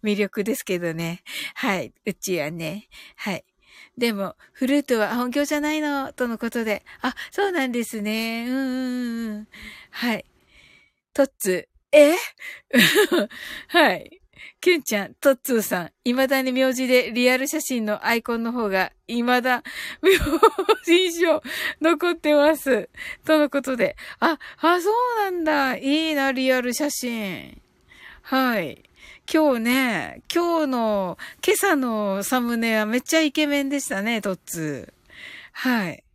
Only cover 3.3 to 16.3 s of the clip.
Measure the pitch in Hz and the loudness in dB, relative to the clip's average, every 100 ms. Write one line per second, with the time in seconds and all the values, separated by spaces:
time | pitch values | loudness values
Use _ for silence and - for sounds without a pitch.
3.3 | 180 _ _ _ - - - 233 208 196 | -8 _ _ _ -20 -20 -4 -2 -2 -6
4.3 | - _ - 254 285 285 240 208 233 247 | -8 _ -4 0 2 2 0 0 0 -2
5.3 | 247 285 294 302 311 302 285 269 - 254 | -2 0 0 -2 -2 -2 -4 -6 -4 -4
6.3 | 226 233 240 220 208 _ - 254 247 - | -4 -4 -4 -4 -4 _ -6 -6 -6 -10
7.3 | - 403 349 262 240 226 226 208 220 226 | -2 -2 0 -2 -2 -4 -6 -4 -4 -4
8.3 | 226 240 254 269 254 254 247 240 233 226 | -6 -4 -2 -2 -4 -4 -4 -4 -4 -6
9.3 | 208 214 - 220 - - - 240 220 - | -8 -12 -18 -20 -20 -20 -6 -4 -4 -6
10.3 | _ _ _ _ _ _ _ _ - 269 | _ _ _ _ _ _ _ _ -8 -8
11.3 | _ 196 180 - _ _ 302 294 349 - | _ -4 -4 -6 _ _ 8 8 6 -2
12.3 | - - - _ 262 - 320 392 349 214 | -12 -18 -18 _ 4 4 4 4 2 0
13.3 | - - - - 339 285 180 - - _ | -8 -16 -16 0 4 4 2 -8 -20 _
14.3 | - - _ - 339 - 214 190 - 285 | -20 -20 _ 2 2 2 -4 -4 0 2
15.3 | 262 - 240 202 180 170 _ - 247 262 | 2 2 0 0 -4 -6 _ -4 0 2